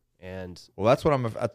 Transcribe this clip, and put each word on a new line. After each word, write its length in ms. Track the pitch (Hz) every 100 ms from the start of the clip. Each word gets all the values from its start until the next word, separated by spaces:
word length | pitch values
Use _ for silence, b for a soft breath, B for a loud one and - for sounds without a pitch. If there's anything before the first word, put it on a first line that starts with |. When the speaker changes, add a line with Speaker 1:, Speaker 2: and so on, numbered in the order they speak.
| _ _
Speaker 1:
And 420 | 90 92 90 87 - -
Speaker 2:
Well, 100 | 101
that's 160 | 139
what 100 | 165
I'm, 120 | 139 120
uh, 220 | 107 113